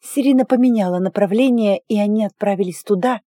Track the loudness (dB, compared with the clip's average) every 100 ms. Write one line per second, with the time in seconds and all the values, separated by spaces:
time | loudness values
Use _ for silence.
0 | -6 -2 2 2 2 2 2 2 0 -2
1 | -2 0 0 2 2 2 0 -2 _ -2
2 | 0 -2 -4 _ -4 -2 -4 -6 -4 -2
3 | -2 -4